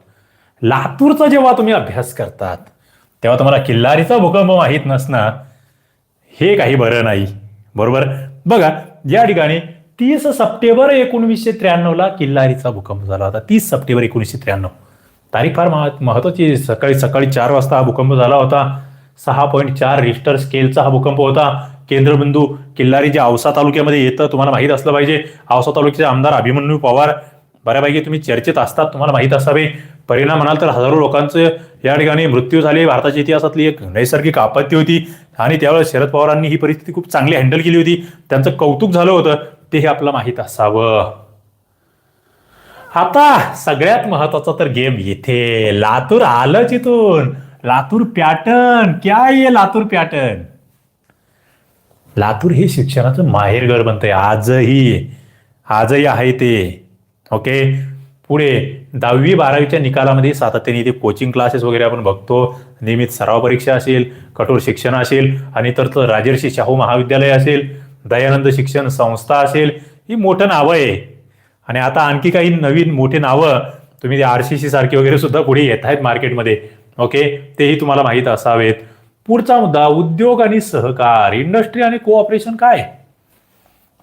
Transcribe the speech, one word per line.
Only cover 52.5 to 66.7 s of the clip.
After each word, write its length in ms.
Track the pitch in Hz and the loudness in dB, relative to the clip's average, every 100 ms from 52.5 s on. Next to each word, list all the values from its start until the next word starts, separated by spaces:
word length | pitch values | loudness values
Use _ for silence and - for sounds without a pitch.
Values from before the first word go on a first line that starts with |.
हे 160 | 135 190 | 2 0
शिक्षणाचं 600 | - - 131 131 135 160 | 0 -2 0 0 0 0
माहेरघर 540 | 104 101 117 123 120 | 2 2 0 2 2
बनतंय 280 | 113 107 107 | 0 0 0
आजही, 1040 | 95 101 110 110 131 120 135 123 92 - - _ _ _ _ - | 2 2 0 0 2 2 2 2 0 -4 -16 _ _ _ _ -4
आजही 380 | 110 110 143 143 | 0 2 2 2
आहे 260 | 113 127 | 2 0
ते. 500 | 127 123 110 90 90 _ _ _ _ - | 0 0 0 -2 -8 _ _ _ _ -8
ओके, 600 | 110 131 135 135 135 - - - _ - | -6 -2 -2 0 -2 -6 -14 -20 _ -4
पुढे 540 | 151 143 117 - - - | 0 0 0 -4 -12 -12
दहावी 400 | - 120 127 151 | -4 0 2 2
बारावीच्या 460 | 190 139 143 139 156 | 2 2 2 0 0
निकालामध्ये 540 | 135 135 135 135 139 | -2 0 2 2 0
सातत्याने 460 | 139 117 113 - 120 | 0 -2 -2 -4 -2
इथे 100 | 120 | -2
कोचिंग 420 | 127 107 101 127 | -2 -4 -2 -4
क्लासेस 320 | 123 123 123 | -2 -2 -2
वगैरे 200 | 120 117 | -2 0
आपण 180 | 117 117 | 0 -2
बघतो, 580 | 101 98 - 123 123 - - - | -4 -4 -2 0 0 -4 -20 -10
नियमित 280 | 110 117 120 | -4 -2 -2
सराव 320 | - 104 113 | -4 -2 0
परीक्षा 340 | 120 127 139 | 0 -2 0
असेल, 360 | 127 135 127 127 - - - | -2 0 0 -2 -8 -14 -6
कठोर 220 | 110 123 | -2 0
शिक्षण 340 | - - 127 | -2 -4 -2
असेल 440 | 127 123 135 135 135 - | -2 0 0 0 -2 -6
आणि 140 | 120 120 | -6 -4
इतर 180 | 123 131 | -2 -2
तर 220 | 139 120 | 0 0
राजर्षी 420 | 107 120 127 139 | 0 0 0 -2
शाहू 240 | - 113 | -4 -2